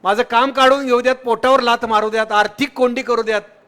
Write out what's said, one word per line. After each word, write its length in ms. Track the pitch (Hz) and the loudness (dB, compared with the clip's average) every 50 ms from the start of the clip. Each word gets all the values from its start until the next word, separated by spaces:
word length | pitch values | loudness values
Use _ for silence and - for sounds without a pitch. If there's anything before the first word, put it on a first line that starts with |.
| - | 0
माझं 180 | 185 208 214 | -2 -2 -2
काम 280 | 247 - 233 233 254 277 | -2 -2 0 0 0 0
काढून 360 | 269 277 262 262 269 277 277 | 0 2 4 4 4 2 2
घेऊ 140 | 254 240 240 | 0 0 0
द्यात, 160 | 247 254 254 | 2 0 -2
पोटावर 440 | 254 254 240 226 220 - 262 269 269 | -2 -2 -4 -2 0 2 2 2 2
लाथ 240 | 240 240 240 233 240 | 2 0 -2 -2 -2
मारू 260 | 220 220 208 214 220 | -2 -2 -2 -2 -2
द्यात, 220 | 214 220 220 220 | -2 -4 -4 0
आर्थिक 400 | 214 208 208 208 - - 277 277 | 0 0 0 0 -2 -6 -8 -6
कोंडी 300 | - 254 254 247 240 262 | -2 -2 -2 -2 -2 -4
करू 200 | 254 233 240 226 | -4 -2 -2 -2
द्यात 200 | 220 214 214 208 208 - _ _ _ | -2 -2 -4 -4 -6 -8 _ _ _